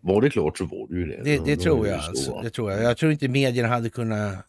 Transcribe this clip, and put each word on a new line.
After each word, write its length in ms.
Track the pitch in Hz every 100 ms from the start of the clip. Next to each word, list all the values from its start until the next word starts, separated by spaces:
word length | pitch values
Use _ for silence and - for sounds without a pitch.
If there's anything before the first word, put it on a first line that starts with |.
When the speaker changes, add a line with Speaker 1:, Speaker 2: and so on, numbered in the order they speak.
Speaker 1:
Var 200 | - 101
det 100 | 135
klart 280 | 113 78 -
så 60 |
var 240 | 85 87 -
det 60 |
ju 120 | 90 80
det. 160 | -
Speaker 2:
Det, 140 | 131 147
Speaker 1:
Då, 60 |
Speaker 2:
det 100 | - 147
Speaker 1:
då 60 |
Speaker 2:
tror 240 | 175 139 107
Speaker 1:
är 40 |
det 60 | 90
Speaker 2:
jag, 60 |
Speaker 1:
så. 40 | 78
Speaker 2:
alltså. 300 | 73 67 -
Det 80 | 117
tror 220 | - 107
jag. 100 | 98
Jag 140 | 117 117
tror 160 | 160
inte 160 | 151 135
medierna 400 | 135 135 120 117
hade 220 | 120 117
kunnat 440 | - 113 107 104 98